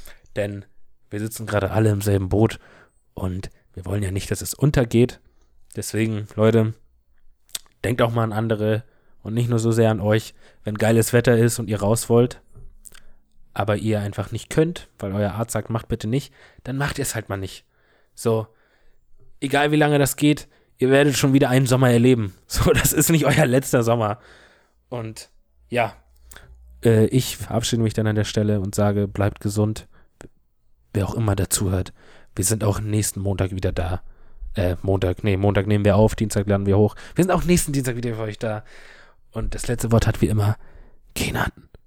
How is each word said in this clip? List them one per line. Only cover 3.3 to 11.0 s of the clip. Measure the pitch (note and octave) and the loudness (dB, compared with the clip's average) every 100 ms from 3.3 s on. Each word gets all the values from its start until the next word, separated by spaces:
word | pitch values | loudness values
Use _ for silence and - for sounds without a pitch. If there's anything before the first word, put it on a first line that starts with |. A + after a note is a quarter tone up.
| F#2 - _ _ | -6 -10 _ _
wir | - F#2 | -14 -6
wollen | G2+ | -4
ja | G2 | -4
nicht, | G2 - | -4 -4
dass | G2 | -6
es | F2 | -6
untergeht. | - C#3+ C#3+ A#2 A2+ B2 - _ _ _ _ - - | -2 0 2 2 2 2 -2 _ _ _ _ -16 -12
Deswegen, | - G#2+ A2+ G#2+ G#2 | -6 -4 -2 -4 -6
Leute, | G#2 A2 A2+ A2 - _ _ _ _ - - _ - _ _ | 0 4 4 2 -4 _ _ _ _ -20 -20 _ -18 _ _
denkt | G2+ B2 | -4 0
auch | A#2 | 0
mal | A#2 | 0
an | A2+ | -2
andere | G#2+ A2+ G#2+ G#2+ A2 - _ _ - | -2 -2 0 0 -2 -6 _ _ -16
und | G#2 | -6
nicht | A#2 A#2+ | -4 0
nur | A#2 | 0
so | A#2 | 2
sehr | A2+ A2 | 4 2
an | A2 | 2
euch. | G#2 A2 - - - _ | 0 0 -2 -18 -20 _
Wenn | G#2+ G#2+ | -8 -2
geiles | G#2+ A#2 | 2 2